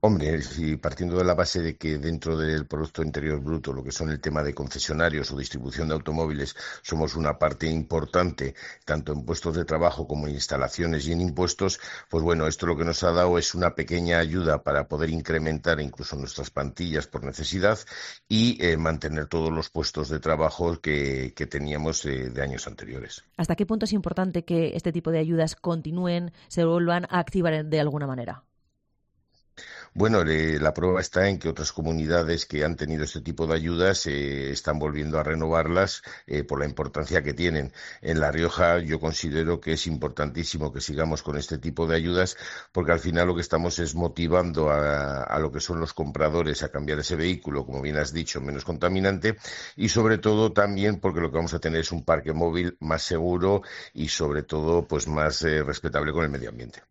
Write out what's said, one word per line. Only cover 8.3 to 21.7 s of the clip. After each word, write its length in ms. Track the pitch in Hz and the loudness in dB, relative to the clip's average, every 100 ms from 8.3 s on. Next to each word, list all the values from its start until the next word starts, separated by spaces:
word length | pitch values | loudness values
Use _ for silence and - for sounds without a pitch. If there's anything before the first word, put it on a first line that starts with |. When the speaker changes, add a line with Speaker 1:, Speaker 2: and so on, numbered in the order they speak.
| - 67 - - - | 0 -6 -6 -16 -16
Speaker 1:
tanto 300 | - 76 76 | -4 -2 -2
en 100 | 73 | -4
puestos 320 | 62 82 85 80 | -4 -4 -2 -2
de 80 | |
trabajo 420 | 80 78 85 85 78 | 0 2 2 2 -4
como 220 | 76 73 | -4 -4
en 60 | |
instalaciones 760 | 71 - 71 65 - 85 80 69 | -4 -2 0 -2 0 0 0 0
y 60 | |
en 80 | 85 | 0
impuestos, 580 | 90 73 90 - 98 - - - - | 0 0 0 2 0 0 -8 -14 -4
pues 120 | 82 | 0
bueno, 260 | 82 85 78 | 2 2 2
esto 180 | 78 87 | 0 -2
lo 100 | 78 | 0
que 80 | |
nos 180 | 85 82 | 0 2
ha 100 | 90 | 4
dado 240 | 85 90 87 | 6 6 4
es 180 | 82 87 | 2 2
una 200 | 87 - | 0 0
pequeña 440 | 80 87 85 85 | -2 0 4 4
ayuda 420 | 82 90 82 73 | 4 2 2 2
para 280 | - 71 69 | 2 0 0
poder 200 | 76 80 | -2 0
incrementar 720 | 80 71 80 78 78 85 78 | -2 0 0 0 0 0 0
incluso 380 | 71 - 71 71 | -2 -8 -10 -8
nuestras 320 | 65 - 67 | -8 -8 -6
plantillas 580 | - 69 - 87 76 71 | -4 -6 -4 -2 -2 -4
por 160 | 76 | -8
necesidad 560 | 69 69 78 95 98 110 - - - - _ | -8 -6 -4 2 4 2 -4 -14 -12 -14 _
y, 340 | 110 117 - | 4 4 4
eh, 140 | 87 80 | 2 2
mantener 520 | 80 78 76 78 76 | 2 0 -2 -4 -2
todos 260 | 85 80 | 0 0
los 160 | 80 76 | 0 -4
puestos 400 | 78 76 - 69 | -4 -4 -4 -4
de 100 | 76 | -2
trabajo 640 | 78 78 78 - 85 85 | 0 2 2 2 -2 -2
que, 500 | 78 73 69 67 64 | -2 0 0 -2 -4
que 140 | - 73 | -6 -6
teníamos, 560 | 73 73 | -4 -4